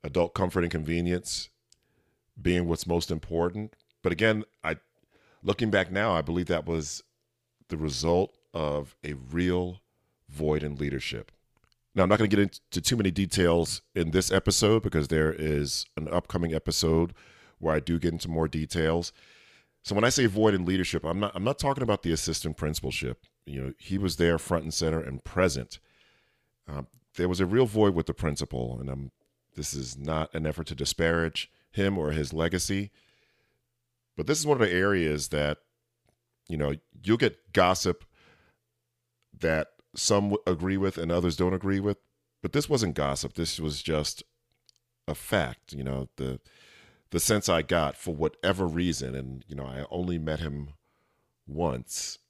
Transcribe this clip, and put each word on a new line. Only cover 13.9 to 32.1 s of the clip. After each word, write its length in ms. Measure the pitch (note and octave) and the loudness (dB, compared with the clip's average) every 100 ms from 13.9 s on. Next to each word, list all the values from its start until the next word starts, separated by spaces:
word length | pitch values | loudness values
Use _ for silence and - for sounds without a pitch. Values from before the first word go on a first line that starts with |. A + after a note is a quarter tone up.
in 180 | F#2+ E2 | -2 2
this 180 | F2+ F#2 | 2 4
episode 520 | F#2+ - - G#2+ A2 | 2 2 4 4 4
because 260 | G#2 E2 C#2+ | 2 0 2
there 240 | D#2+ D#2 | 2 2
is 520 | D#2 D#2 D2 C#2+ - - - | 0 -2 0 -2 -4 -6 -10
an 120 | D#2 | -2
upcoming 460 | F2 - F2+ E2+ | -2 -2 -2 -2
episode 580 | D#2+ - - E2 D#2+ E2+ - - - - _ | -2 -2 0 4 4 2 -4 -20 -20 -20 _
where 160 | E2 | 0
I 60 | D#2 | 0
do 180 | D2+ E2+ | 0 0
get 140 | E2+ | 0
into 160 | E2 E2+ | -2 -4
more 200 | D#2+ D#2+ | -2 -2
details. 640 | D#2+ D2+ F2 D#2+ E2 E2+ _ - - - _ _ _ | -2 -4 0 2 0 -2 _ -20 -20 -20 _ _ _
So 120 | - | -2
when 100 | G#2 | 2
I 40 | A#2 | 2
say 180 | C#3 A#2 | 4 2
void 280 | G2 A2 | 6 6
in 100 | G2 | 6
leadership, 400 | F2 F#2 F2+ E2 | 2 0 0 -2
I'm 160 | D#2+ F2 | -2 -2
not, 120 | G#2 | -2
I'm 100 | F#2 | -2
not 140 | G#2+ C#3+ | -4 -2
talking 240 | C#3+ C#3 | -2 0
about 200 | A#2+ G2+ | 0 0
the 100 | E2+ | 0
assistant 440 | D#2+ F2 D#2 D#2 D2+ | 0 0 -4 -4 -4
principalship. 720 | D2+ D#2 C2+ - B1+ B1 _ _ | -4 -2 -4 -4 -6 -8 _ _
You 180 | - C2+ | -12 -8
know, 100 | C2 - | -8 -10
he 200 | - F#2+ | -6 -2
was 180 | F#2+ D#2 | -2 4
there 220 | E2+ E2 | 4 4
front 260 | - E2+ | 0 -2
and 80 | D#2 | -2
center 280 | - E2 E2 | -2 0 0
and 220 | C#2+ C2+ | -4 -10
present. 560 | - - F#2 C2+ A#1 - _ _ _ _ _ _ _ _ - | -6 2 2 2 -8 -16 _ _ _ _ _ _ _ _ -12
Uh, 140 | C#2+ C2 _ _ - | -10 -12 _ _ -2
there 120 | F2+ | 0
was 120 | F2+ | 2
a 60 | F2+ | 2
real 200 | A2+ B2 | 4 4
void 280 | G#2+ G#2 | 4 4
with 120 | E2+ - | 4 -2
the 80 | |
principal, 680 | D#2+ D#2+ C#2+ D2 B1 A#1+ A#1+ | -2 -2 -2 -6 -4 -6 -6
and 80 | C2+ | -8
I'm, 220 | C2+ C2+ _ _ _ _ | -8 -10 _ _ _ _
this 200 | - D2+ | -10 -8
is 220 | C#2+ B1+ C2 | -8 -10 -8
not 380 | C#2 D#2 D#2 | -4 -2 -2
an 120 | D#2+ D#2 | -4 -4
effort 200 | D#2 D#2 | -4 -8
to 60 | |
disparage 760 | C2+ C#2+ - E2 E2 E2 - - _ _ | -6 -4 0 2 2 0 -4 -10 _ _
him 280 | - G2 G2 | 0 0 2
or 120 | D2+ | 0